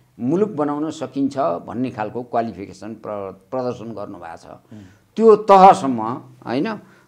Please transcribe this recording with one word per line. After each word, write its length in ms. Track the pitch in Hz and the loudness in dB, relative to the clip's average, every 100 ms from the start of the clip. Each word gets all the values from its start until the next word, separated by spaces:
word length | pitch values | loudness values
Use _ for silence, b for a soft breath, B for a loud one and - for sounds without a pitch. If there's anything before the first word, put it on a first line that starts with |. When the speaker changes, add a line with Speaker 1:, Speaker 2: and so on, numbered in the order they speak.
| _ - | _ -8
Speaker 1:
मुलुक 300 | 123 175 208 | -2 0 0
बनाउन 420 | 147 147 147 156 | -2 -4 -4 -8
सकिन्छ 460 | 151 131 139 139 135 | -8 -8 -4 -4 -2
भन्ने 520 | 160 170 - 113 127 | -4 -4 -8 -8 -6
खालको 340 | 107 107 117 | -6 -8 -8
क्वालिफिकेसन 680 | 120 120 117 92 95 90 104 | -6 -4 -4 -8 -14 -16 -16
प्र-, 560 | 107 113 104 98 92 _ | -14 -12 -10 -10 -14 _
प्रदर्शन 420 | 131 123 120 117 | -8 -6 -8 -12
गर्नुभएको 440 | 101 101 95 82 82 | -14 -14 -16 -18 -18
छ। 80 | - | -20
Speaker 2:
हुँ। 340 | - _ 107 98 b _ - | -20 _ -20 -20 b _ 2
Speaker 1:
त्यो 200 | 226 208 | 6 6
तहसम्म, 680 | 214 196 190 175 135 117 110 139 - - - | 8 10 10 8 0 -4 -4 -8 -12 -16 -6
होइन, 220 | 123 214 208 b b | -4 -4 -8 b b